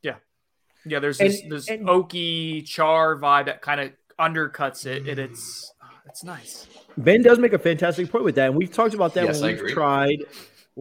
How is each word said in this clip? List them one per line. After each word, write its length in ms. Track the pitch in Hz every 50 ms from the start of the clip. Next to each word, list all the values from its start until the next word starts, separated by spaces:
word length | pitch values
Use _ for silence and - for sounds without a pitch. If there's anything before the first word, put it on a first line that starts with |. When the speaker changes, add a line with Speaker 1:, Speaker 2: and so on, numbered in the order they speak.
| -
Speaker 1:
Yeah. 120 | 147 120 - _ _ _ _ _ _ _ _ _ _ _ _ -
Yeah, 120 | 156 147 143
there's 220 | 139 147 139 131
Speaker 2:
And, 100 | 196 196
Speaker 1:
this, 120 | 202 202 - 156
this 200 | 151 147 135 -
Speaker 2:
and 180 | 220 220 214
Speaker 1:
oaky 800 | 185 180 185 185 180 180 175 170 170 165 165 160 160 156 156 147
char 500 | - - - 160 156 160 160 160 160 160
vibe 300 | 143 147 143 143 143 143
that 140 | 143 131 - -
kinda 300 | 147 147 143 139 131 - _ _ _ _ -
undercuts 680 | 160 160 165 160 156 143 151 - 147 135 127 - -
it, 200 | 131 127 135 135
and 120 | 143 143 135
it's, 520 | 135 127 117 - - - - - - - - _ - - - _ _
it's 180 | - - - -
nice. 420 | 180 175 - - - - - - - - - - _ -
Speaker 2:
Ben 240 | - 113 160 196 233 247
does 160 | 240 240 240
make 140 | 247 233 202
a 60 | 185
fantastic 520 | - 170 165 156 180 175 165 156 180 151
point 140 | - 226 -
with 100 | 175 -
that, 100 | 135 135 131
and 80 | 131
we've 160 | 156 185 180 -
talked 220 | - 233 226 202
about 180 | 208 185 165 -
that 100 | 180 175
Speaker 3:
Yes, 160 | 160 151 151
Speaker 2:
when 100 | 143 -
Speaker 3:
I 20 | 170
Speaker 2:
we've 60 | -
Speaker 3:
agree. 120 | - - -
Speaker 2:
tried, 440 | - 147 143 139 139 139 143 151 147 147 - - - - - _ _ _ _ _ 135